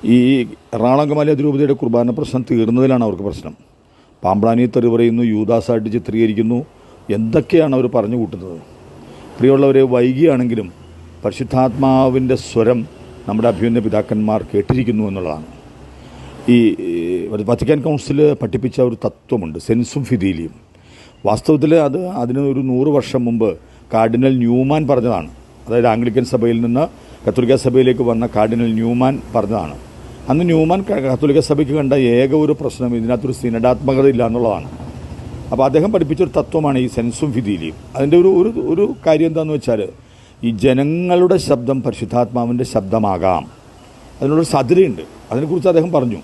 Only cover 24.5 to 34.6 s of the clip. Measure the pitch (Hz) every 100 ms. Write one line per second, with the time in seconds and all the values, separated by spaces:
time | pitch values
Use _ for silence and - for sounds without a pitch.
24.5 | 120 131 151 151 135 117 101 80 - -
25.5 | - - 113 117 113 120 113 123 127 117
26.5 | 113 117 120 165 - - - - 107 120
27.5 | 131 131 123 127 123 120 113 117 107 110
28.5 | 117 117 110 113 120 131 139 - 117 101
29.5 | 107 78 73 - - - - - 139 175
30.5 | 165 160 185 196 190 131 127 147 143 131
31.5 | 147 143 147 139 139 127 120 135 151 151
32.5 | 151 143 - 123 120 113 123 127 120 123
33.5 | 113 120 123 135 135 139 127 117 117 117
34.5 | 92